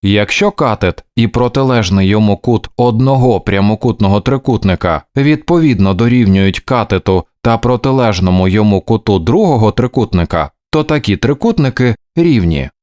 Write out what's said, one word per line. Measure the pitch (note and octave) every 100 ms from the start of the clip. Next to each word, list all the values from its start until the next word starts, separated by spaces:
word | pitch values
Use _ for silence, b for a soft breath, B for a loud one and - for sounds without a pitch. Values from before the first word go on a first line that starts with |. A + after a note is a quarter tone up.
Якщо | G2 G#2 G#2 - G#3
катет | - C#3 G#2+ F2+ - - -
і | A#2
протилежний | - B2 C#3 C3+ B2 G2 G2 F#2+
йому | G#2+ G#2+ G2
кут | - A2+ - -
одного | B2 A2 C3 C3+ B2 G2+
прямокутного | - G2 G2+ G#2+ B2 G#2 G2 G2+
трикутника | A2 C3 - A2+ G2 F2+ F2+ D#2 - -
відповідно | C#3 D3+ - E3+ D#3+ A2+ G2
дорівнюють | F#2+ A#2 B2 G#2+ F#2+ G2 F#2
катету | - B2+ G#2 F#2+ - F#2 - _
та | A#2+ A2+
протилежному | A#2+ B2 C3+ C3 A#2+ F#2 F#2 F2+ F#2
йому | G2 G#2+ G2
куту | - A2+ - G2
другого | D#2+ D#3 G#3 C3+ G#2+
трикутника, | - B2 - A2 F2+ E2+ E2+ D2+ _ _
то | D#3
такі | D3+ D3+ - G2
трикутники | - C#3 A#3 A3 C#3 A#2+ B2+ A2+ _ -
рівні. | E3+ C3 F2 D2+ C2 _